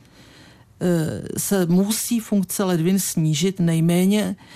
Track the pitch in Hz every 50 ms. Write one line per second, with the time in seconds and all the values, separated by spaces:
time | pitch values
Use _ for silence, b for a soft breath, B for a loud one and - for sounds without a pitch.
0 | B B B B B B B B B B B B B B - - - 180 175 165
1 | 156 - 113 87 - - - - - - 196 190 180 165 175 185 196 202 220 -
2 | - - 240 226 214 - 214 202 185 - - - 202 185 180 160 160 185 190 196
3 | 180 - - 175 160 156 156 143 170 196 190 - 175 165 165 160 160 170 170 180
4 | 185 190 208 214 196 185 202 B B B B